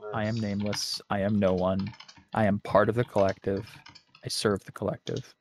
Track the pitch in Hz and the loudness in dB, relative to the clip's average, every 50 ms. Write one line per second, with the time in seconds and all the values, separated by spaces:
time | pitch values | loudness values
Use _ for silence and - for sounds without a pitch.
0 | - 107 110 113 107 107 113 117 110 104 101 101 104 104 104 - - - - - | -8 -6 -4 -2 -2 0 0 -2 -2 -2 -2 -2 -2 -2 -2 -2 -4 -4 -6 -8
1 | - _ 101 101 95 101 107 101 101 92 92 90 90 92 95 95 98 101 - - | -4 _ -2 0 2 2 4 4 4 4 4 4 2 2 2 0 -2 -4 -6 -12
2 | - - - - - _ - 107 110 101 98 104 _ - - 101 107 107 104 117 | -20 -20 -20 -20 -20 _ 0 2 4 4 2 0 _ -2 0 2 2 2 2 0
3 | 123 - - 104 98 95 98 - - 98 98 95 110 - - - - - - - | -2 0 2 2 2 2 2 -2 -2 -2 -2 -2 -4 -8 -16 -20 -20 -20 -20 -20
4 | _ _ _ - - 120 - - - 110 101 92 - - - - - 98 - - | _ _ _ -14 -10 -8 -6 0 2 2 2 0 -2 -10 -10 -6 -4 -4 -4 -4
5 | _ - 82 - - - - _ | _ -8 -6 -6 -8 -10 -20 _